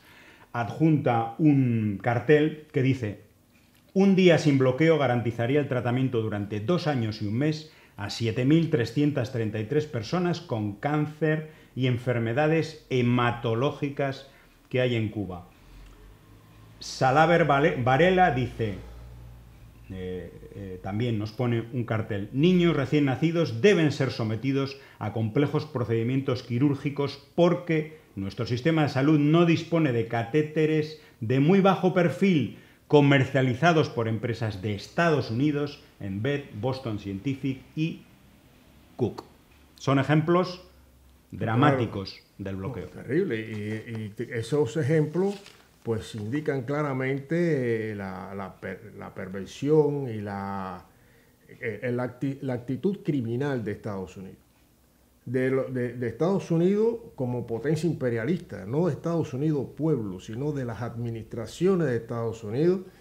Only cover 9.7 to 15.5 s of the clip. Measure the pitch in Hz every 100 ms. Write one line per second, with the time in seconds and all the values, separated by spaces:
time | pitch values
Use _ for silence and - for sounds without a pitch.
9.7 | 147 151 - 107 170 175 160 - 113 104
10.7 | 98 143 151 151 - 160 156 156 - -
11.7 | - 127 117 127 120 113 120 151 160 151
12.7 | - - 131 120 123 120 120 120 113 143
13.7 | 143 143 139 139 131 - - - _ -
14.7 | 127 127 117 107 107 92 87 -